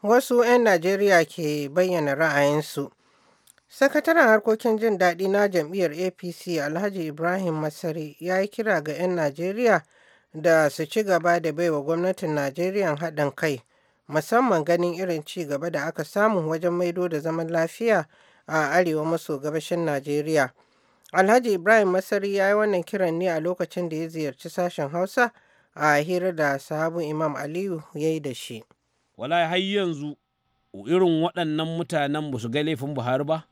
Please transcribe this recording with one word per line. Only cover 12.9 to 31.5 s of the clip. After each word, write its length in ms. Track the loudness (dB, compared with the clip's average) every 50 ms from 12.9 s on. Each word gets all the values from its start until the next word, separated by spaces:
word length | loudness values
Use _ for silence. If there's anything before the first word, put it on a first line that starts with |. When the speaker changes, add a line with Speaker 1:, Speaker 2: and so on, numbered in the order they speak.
| -2
Speaker 1:
haɗin 400 | -2 -4 -8 -2 -2 -2 -2 -2
kai, 280 | -2 -2 -2 -2 -4 -8 _ _ _ _ _ _ _ _ _
musamman 560 | -2 -2 -2 2 2 2 4 4 2 2 2
ganin 300 | 2 2 2 2 0 -2
irin 300 | -4 -4 -4 -4 -4 -6
ci 200 | -8 -8 -8 -6
gaba 260 | -4 -4 -4 -4 -4
da 160 | -4 -4 -4
aka 180 | -4 -6 -6 -8
samu 420 | -4 0 0 2 2 2 0 -2 -2
wajen 220 | -4 -2 -2 -2 0
maido 360 | 0 -2 -2 -2 -2 -2 -2
da 100 | -2 -4
zaman 300 | -4 -4 -4 -4 -4 -2
lafiya 580 | 0 0 -2 -2 -2 -4 0 2 2 2 0 _ _ _ _ _ _ _ _
a 300 | -4 -2 0 0 2 4 2
arewa 260 | 2 2 2 -2 0
maso 340 | 0 -2 -2 -2 -4 -8 -6
gabashin 420 | -4 -4 -4 -4 -4 -4 -4 -2 -2
Najeriya. 680 | -2 -2 -4 -4 -2 -4 -2 -2 0 2 2 2 0 _ _ _ _ _ _ _ _ _ _ _ _ 2
Alhaji 400 | 2 4 6 6 4 4 4 -2
Ibrahim 340 | 0 4 6 6 6 6 4
Masari 480 | 2 0 0 0 -2 -2 -2 0 0
ya 120 | 2 2 2
yi 60 | 4
wannan 300 | 2 2 2 0 -2 -2
kiran 340 | -4 -2 0 0 0 0 0
ne 80 | 0 0
a 120 | -2 0
lokacin 480 | -2 -2 -2 -2 -4 -6 -4 -6 -6 -4
da 80 | -4
ya 120 | -6 -6 -6
ziyarci 420 | -6 -6 -6 -6 -6 _ -14 -12
sashen 380 | -4 -2 -2 -2 -2 -4 -6 -4
Hausa 420 | -2 -4 -4 -2 0 0 0 0 0 _ _ _ _ _ _ _ _
a 220 | 0 2 4 4 4 2
hira 280 | 2 -2 0 0 -2 -2
da 260 | 0 0 0 0 -2
sahabu 420 | -4 -8 -6 -4 -4 -4 -2 -4
Imam 340 | -6 -4 -4 -2 -2 -2 -2
Aliyu 480 | -4 -8 -8 -6 -6 -4 -4 -6 -8 -10 -12 -8
ya 140 | -4 -2 -2
yi 120 | -2 -2
da 140 | -4 -8 -10
shi. 280 | -10 -12 -12 -14 -14 -16 _ _ _ _ _ _ _ _ _ _
Speaker 2:
Wallahi 320 | _ -6 -2 0 0 0 2
har 100 | 0 -2
yanzu 580 | 0 0 0 0 0 -2 -4 -4 -8 -10 -10 _ _ _ _ _ _ _ _ _ _ _ _ -16 -4
irin 360 | 0 2 4 4 4 4 2 2
waɗannan 520 | 0 0 -2 -4 -2